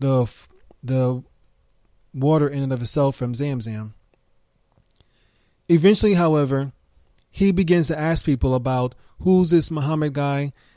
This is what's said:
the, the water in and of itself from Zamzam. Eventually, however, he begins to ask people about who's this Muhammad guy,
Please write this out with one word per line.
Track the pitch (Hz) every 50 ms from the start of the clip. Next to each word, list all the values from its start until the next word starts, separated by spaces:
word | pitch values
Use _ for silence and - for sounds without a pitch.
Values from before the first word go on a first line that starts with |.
the, | 135 135 135 127 123 113 - - - - _ _ - - - _ -
the | 123 131 131 127 127 127 127 - _ _ _ _ _ _ _ _ _ _ _ _ _ _ _ _ _ -
water | 131 131 147 156 156 147 143
in | 143 139 139
and | 135 131
of | 123 120
itself | 117 - 151 143 139 135
from | - 127 120 120
Zamzam. | 117 143 147 139 123 107 113 110 107 107 110 110 _ _ _ _ _ _ _ _ _ _ _ _ _ _ _ _ _ _ _ _ _ _ _ _ _ _ _ _ _ _ _ _ _ _ -
Eventually, | 170 165 151 196 214 208 - 214 202
however, | 175 170 160 156 151 147 135 135 135 139 139 - _ _ _ _ _ _ _ _ _ _ _
he | - - 196 196 190
begins | 175 196 160 175 175 160
to | 127 - 156
ask | 151 165 165 160 -
people | - 139 123 - 131 127
about | 127 120 131 131 127 123 127 - - - - _ -
who's | - 180 185 185 180 165
this | 170 170 156 -
Muhammad | 165 151 135 147 156 156 151 151 139
guy, | 147 143 143 139 139 143 143 - _ _ _ _